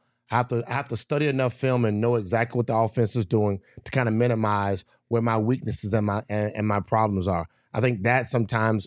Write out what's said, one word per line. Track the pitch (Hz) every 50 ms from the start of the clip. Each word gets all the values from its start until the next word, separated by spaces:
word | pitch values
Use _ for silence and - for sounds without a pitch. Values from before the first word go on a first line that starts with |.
| _ _ _ _ _ -
I | 113
have | 120 123 120
to, | 123 113 117 -
I | 120
have | 139 139 -
to | 120
study | 107 - - 151 147 151
enough | 147 131 135 131 123 -
film | - - 131 127 123 117
and | 107 104 104
know | 110 117 120
exactly | 113 101 90 113 113 120 123 -
what | 123 117 -
the | 113
offense | 113 113 110 - 123 117 104 -
is | 123 101
doing | - 117 107 104 104 98 90 _ _ - -
to | - -
kinda | - 135 123 113
minimize | 107 113 120 123 117 113 110 104 104 101 101 98 98 92 - _ _ _ _ -
where | 120 117
my | 113 120 113
weaknesses | 110 107 113 131 131 - 110 101 - - 101
and | 104 110 104
my, | 104 101 107 - -
and, | 104 104 104 104 -
and | 107 107 107
my | 104 101
problems | 92 - 113 110 110 104 101 95 87
are." | 98 92 85 82 - _ _ _ _ -
I | 117
think | 113 127 120 95 92
that | 117 123 131 117 -
sometimes | - 120 110 - 123 113 110 113 110 104 -